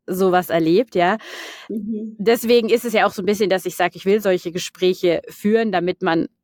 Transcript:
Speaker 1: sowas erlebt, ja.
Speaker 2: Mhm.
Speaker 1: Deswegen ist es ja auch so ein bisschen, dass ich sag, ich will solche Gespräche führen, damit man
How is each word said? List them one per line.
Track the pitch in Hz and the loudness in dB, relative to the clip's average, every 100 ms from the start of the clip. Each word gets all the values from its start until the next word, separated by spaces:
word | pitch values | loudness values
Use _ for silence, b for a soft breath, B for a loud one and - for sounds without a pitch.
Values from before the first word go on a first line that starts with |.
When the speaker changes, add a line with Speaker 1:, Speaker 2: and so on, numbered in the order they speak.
| - | -8
Speaker 1:
sowas | 180 190 180 175 | 0 2 2 2
erlebt, | 170 160 180 254 | 0 2 2 2
ja. | 185 175 220 B B B B B | 0 0 0 B B B B B
Speaker 2:
Mhm. | 220 208 214 220 - | -8 -6 -8 -8 -4
Speaker 1:
Deswegen | 202 233 226 240 226 | 0 0 4 4 4
ist | 226 | 0
es | 240 | 0
ja | 214 196 | 2 0
auch | |
so | 208 | 0
ein | 185 | -2
bisschen, | 202 202 | 0 0
dass | 185 180 | 0 -2
ich | - | -2
sag, | 175 160 | -2 -2
ich | 190 | 0
will | 214 | 0
solche | 202 185 175 | 2 0 -2
Gespräche | 170 - - 185 185 180 160 - | -8 -10 -2 0 2 0 0 -4
führen, | - 208 220 226 | -6 0 0 0
damit | 180 175 180 | -2 -2 -2
man | 180 165 - _ | 0 0 -2 _